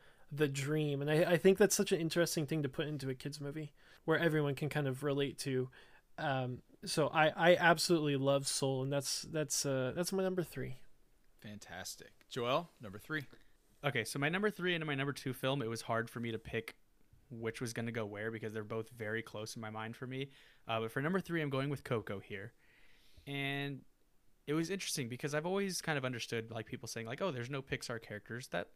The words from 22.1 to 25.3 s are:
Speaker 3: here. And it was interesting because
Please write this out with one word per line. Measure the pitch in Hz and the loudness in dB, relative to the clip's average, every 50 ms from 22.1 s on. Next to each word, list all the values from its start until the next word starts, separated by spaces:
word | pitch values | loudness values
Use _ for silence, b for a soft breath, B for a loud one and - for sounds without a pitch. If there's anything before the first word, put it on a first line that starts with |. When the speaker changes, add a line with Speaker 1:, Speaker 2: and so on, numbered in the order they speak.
| 104 98 | -6 -8
Speaker 3:
here. | - - 104 98 101 117 - b b b b b b b b b b b b b - | -8 -8 -10 -10 -10 -12 -14 b b b b b b b b b b b b b -12
And | 143 143 139 139 139 143 143 143 143 139 131 - - - _ _ _ _ _ _ - - _ _ - | -8 -6 -4 -2 -2 -2 -2 -4 -4 -6 -8 -12 -18 -20 _ _ _ _ _ _ -20 -20 _ _ -2
it | 147 | 0
was | 160 165 160 | 0 0 0
interesting | 196 190 - - - - 131 113 | -2 -4 -4 -4 -4 -4 -4 -4
because | 127 120 - 147 | -4 -4 -4 -2